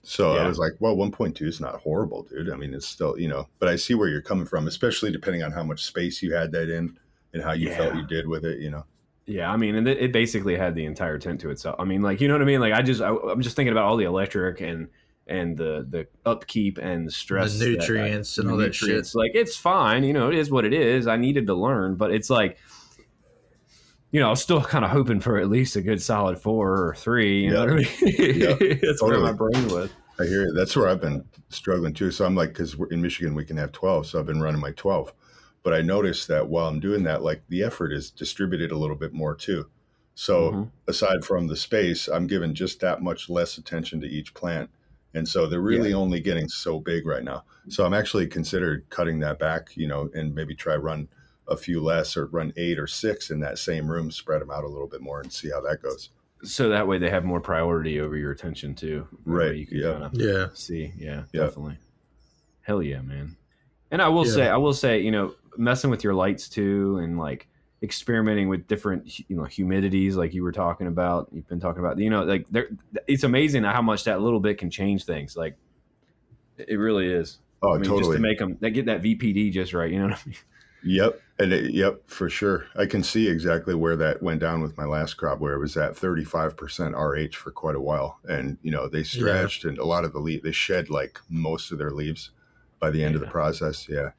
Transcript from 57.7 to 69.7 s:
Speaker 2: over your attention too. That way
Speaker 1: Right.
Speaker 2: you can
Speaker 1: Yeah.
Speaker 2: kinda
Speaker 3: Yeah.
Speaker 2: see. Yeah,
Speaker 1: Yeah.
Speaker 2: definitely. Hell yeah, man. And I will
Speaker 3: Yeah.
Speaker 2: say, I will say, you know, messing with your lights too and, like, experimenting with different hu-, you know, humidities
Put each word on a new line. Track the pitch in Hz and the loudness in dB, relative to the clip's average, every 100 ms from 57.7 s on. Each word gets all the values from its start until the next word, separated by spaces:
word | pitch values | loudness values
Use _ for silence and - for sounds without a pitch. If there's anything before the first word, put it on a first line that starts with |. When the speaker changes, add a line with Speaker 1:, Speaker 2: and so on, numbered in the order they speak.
| 82 78 73 | 2 0 -2
Speaker 2:
over | 76 76 | -4 -4
your | 73 | -6
attention | 69 87 76 73 | -6 -8 -10 -10
too. | 69 78 76 82 - | -8 -6 -6 -8 -12
That | 80 | -2
way | 85 80 | 0 0
Speaker 1:
Right. | |
Speaker 2:
you | 76 | -2
can | - 71 | -6 -4
Speaker 1:
Yeah. | 78 | -2
Speaker 2:
kinda | 76 73 | -4 -4
Speaker 3:
Yeah. | 120 113 95 92 | 0 2 0 -2
Speaker 2:
see. | - - 82 76 87 | -8 -8 -8 -8 -10
Yeah, | 78 73 67 | -10 -10 -6
Speaker 1:
Yeah. | 78 | -2
Speaker 2:
definitely. | 76 73 73 71 _ _ _ _ _ _ _ _ | -2 -2 -12 -12 _ _ _ _ _ _ _ _
Hell | - 104 | -4 -2
yeah, | 76 67 | -2 -6
man. | 65 69 73 85 _ _ _ _ _ | -8 -10 -12 -16 _ _ _ _ _
And | 170 | 2
I | 170 | 4
will | 165 139 | 6 4
Speaker 3:
Yeah. | |
Speaker 2:
say, | 113 120 | 4 4
I | 113 | 4
will | 147 | 4
say, | 135 131 110 | 4 4 4
you | 104 | 4
know, | 107 98 - _ - | 2 0 -4 _ 0
messing | 117 127 139 | 2 4 2
with | 117 | 2
your | 104 | 2
lights | 95 95 95 - | 4 2 0 -4
too | - 101 98 98 98 | 0 2 2 2 0
and, | 82 85 | -2 -4
like, | 76 67 - _ _ _ | -4 -8 -12 _ _ _
experimenting | 104 - - 113 110 104 95 | -8 -6 0 2 4 2 2
with | 92 - | 0 0
different | 104 107 90 - | -2 0 -4 -6
hu-, | - - | -16 -8
you | 90 | -6
know, | |
humidities | 71 - 92 | -6 -4 0